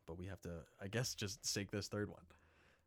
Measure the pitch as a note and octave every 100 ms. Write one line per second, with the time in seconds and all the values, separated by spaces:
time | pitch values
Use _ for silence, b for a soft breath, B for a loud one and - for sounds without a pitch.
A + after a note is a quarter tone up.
0 | - E2+ F#2+ F#2 F2 E2 - - G2+ A2+
1 | B2 - G2+ - - G#2+ F#2+ G#2 - G#2
2 | G2+ - - - - - - -